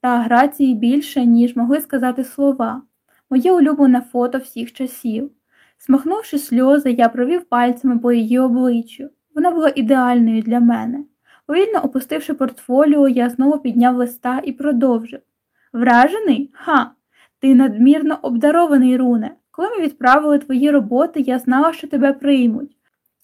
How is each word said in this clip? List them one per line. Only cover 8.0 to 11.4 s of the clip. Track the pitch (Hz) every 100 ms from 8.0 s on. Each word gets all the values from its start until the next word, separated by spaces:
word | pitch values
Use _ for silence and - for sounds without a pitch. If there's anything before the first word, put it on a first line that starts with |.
| 240
її | 240 220 247
обличчю. | 262 247 254 240 226 - 285 _ _
Вона | 302 349
була | 339 311
ідеальною | - 220 269 247 247 226 220
для | 220 240
мене. | 240 226 226 277 285 _ _ _